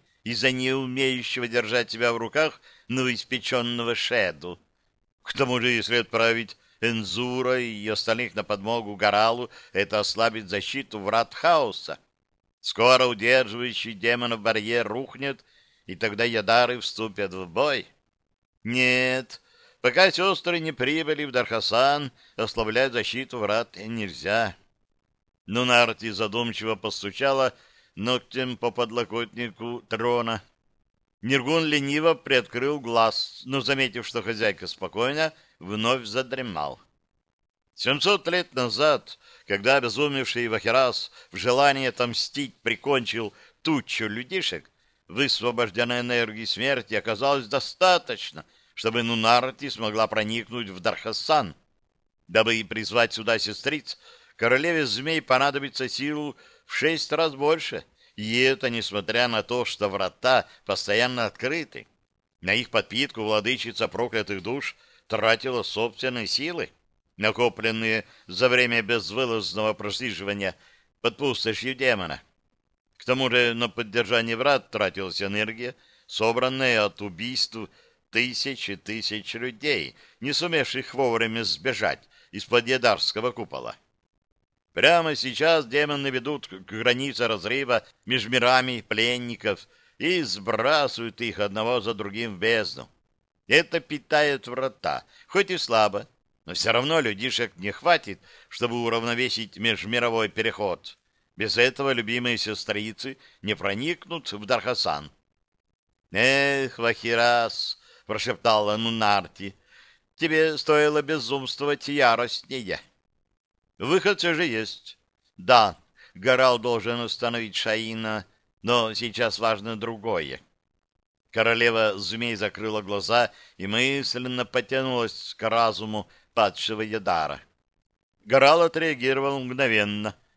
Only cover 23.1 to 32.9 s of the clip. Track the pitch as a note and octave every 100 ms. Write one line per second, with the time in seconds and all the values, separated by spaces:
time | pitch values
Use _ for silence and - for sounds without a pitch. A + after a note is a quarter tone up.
23.1 | B2 C3 B2 G#2 G#2+ A#2 - G#2+ A#2 G#2
24.1 | D#2 D#2+ G#2+ A2 - _ _ _ _ _
25.1 | _ _ _ - A2 B2 A#2+ A#2 A2 A2+
26.1 | G2 A2 G#2+ A#2+ G#2+ A2 G#2+ G#2+ - G2+
27.1 | F#2+ C#3 C3+ C3 - _ _ _ - A2
28.1 | B2+ - B2+ B2+ A#2 A#2+ A2 A#2+ A#2 A#2
29.1 | A2+ A2+ A2+ A#2+ G2 A#2 A#2+ - A2 A#2+
30.1 | A#2+ A#2 A2 - _ _ _ _ _ _
31.1 | _ A2+ C3+ B2+ E3 D#3+ D3 C#3 D3 D#3+
32.1 | D#3+ - C3+ A2+ B2 C3 D3 A#2